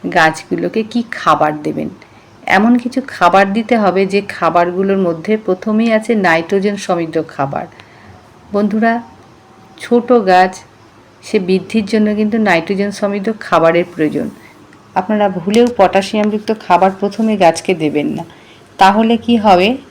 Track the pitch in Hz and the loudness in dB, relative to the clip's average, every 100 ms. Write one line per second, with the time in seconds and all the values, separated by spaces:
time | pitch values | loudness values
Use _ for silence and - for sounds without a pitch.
0 | 180 175 160 151 - 170 175 226 214 240 | -2 0 0 0 -8 -6 -4 -4 -4 -6
1 | 233 - 175 - 151 151 151 151 - - | -6 -4 0 2 0 -2 -8 -8 -8 -12
2 | - - - - - 190 226 247 240 262 | -20 -20 -20 -16 0 2 4 2 0 -6
3 | 254 - 185 190 196 208 220 233 202 180 | -8 0 2 4 2 -2 0 0 2 0
4 | 196 202 202 - 165 175 175 180 196 196 | 0 -2 -4 -4 0 2 0 -2 -2 0
5 | 180 165 165 214 214 180 220 214 226 220 | 0 -4 -4 -4 -2 -4 -2 -2 0 0
6 | 220 220 180 165 165 196 202 202 - 175 | 0 0 2 0 0 0 0 -4 -4 -4
7 | 165 160 156 - 139 147 175 - - - | -2 -4 -6 -6 -6 -6 -10 -18 -20 -20
8 | - - - - - 202 208 214 226 233 | -20 -20 -20 -20 -6 -2 -2 0 0 -2
9 | - - - - _ - - - - 240 | -8 -20 -20 -20 _ -20 -20 -20 0 0
10 | 233 233 190 180 190 - - _ - - | 4 2 4 4 2 -2 -20 _ -20 -20
11 | - _ - 214 180 190 180 226 208 220 | -20 _ -4 -4 0 -2 0 -4 0 0
12 | 214 208 214 226 208 170 165 196 202 196 | 0 0 -2 0 2 0 0 -4 -4 -4
13 | 202 202 190 160 - 165 165 165 170 - | -4 -2 -6 -6 0 2 4 2 -2 -2
14 | 151 147 - - - - - - - 190 | -2 -2 -8 -10 -20 -20 -20 -20 -6 -6
15 | 190 214 202 190 175 220 240 240 185 196 | -2 0 0 -2 0 2 2 4 2 2
16 | 196 214 208 208 214 214 - 175 190 190 | -2 -2 -2 -2 -4 -6 0 2 2 0
17 | 202 202 220 208 170 165 - 175 156 147 | -6 -2 -2 2 2 2 -4 -2 -2 -2
18 | 151 151 165 - - - - - 190 208 | -4 -6 -12 -18 -20 -20 -20 2 4 4
19 | 226 233 226 233 208 180 196 262 - | 2 0 2 2 4 4 4 -2 -8